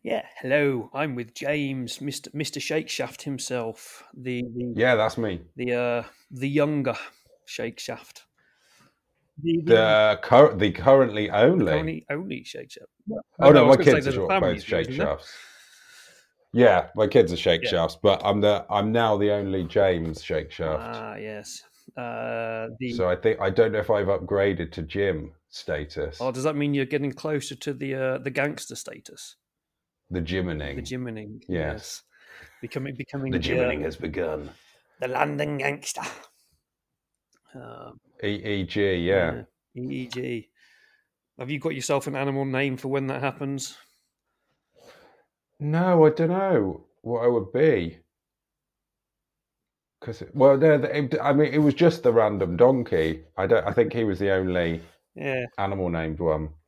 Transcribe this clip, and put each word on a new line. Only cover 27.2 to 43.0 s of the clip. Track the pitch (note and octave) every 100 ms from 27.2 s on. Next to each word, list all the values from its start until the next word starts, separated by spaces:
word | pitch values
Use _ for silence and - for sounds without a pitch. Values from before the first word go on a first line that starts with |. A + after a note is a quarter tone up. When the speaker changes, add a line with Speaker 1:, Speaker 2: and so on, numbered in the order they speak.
| D#3 D3+ -
Speaker 1:
to | B2 -
the, | B2+ C3+
uh, | C3+ C3 C3
the | C3
gangster | C3 C#3+ D3 -
status? | A#2 - - - - - _ _ _ _ _ _ _ _
Speaker 2:
The | F2+
Jimining. | D#2+ F#3+ F3+ D#2 C#2+ C#2
Speaker 1:
The |
Jimining, | - B2+ B2 A2 G#2 - -
Speaker 2:
Yes. |
Speaker 1:
yes. | F2 D2+ - - - _ _ _ - - _
Becoming, | A#2+ C#3+ C3+
becoming | B2+ C3 C#3 C3+
Speaker 2:
The | B2
Speaker 1:
the, | -
uh, |
Speaker 2:
Jimining | B2+ B2 D2+
has | D#2 D#2
begun. | D#2+ F#2 E2 D2+ D2 - _ _ _ _
Speaker 1:
the | B2+
London | B2+ D3 C#3+ D3 C#3+
gangster. | C#3+ C#3+ - - - - - _ _ _ _ _ _ _ _ _ _ _ _
Um, | C3+ A#2 A#2 A#2+ A2+ _ -
Speaker 2:
E | G#2
E | G#2 G#2+ G2+
G, | F2 G#2+ G2+ F2+
yeah. | E2+ G2 E2 A#1+ - _ _
Speaker 1:
yeah, | B2
E | B2+ C3
E | B2+
G. | B2 B2+ A#2+ - _ _ _ _ _ _ _ _ -
Have | B2+
you | D3
got | D#3+
yourself | C#3 - C#3+
an | D3
animal | C#3 C#3 C3+
name | C3+ C3 C#3
for | C3 C3+
when | C#3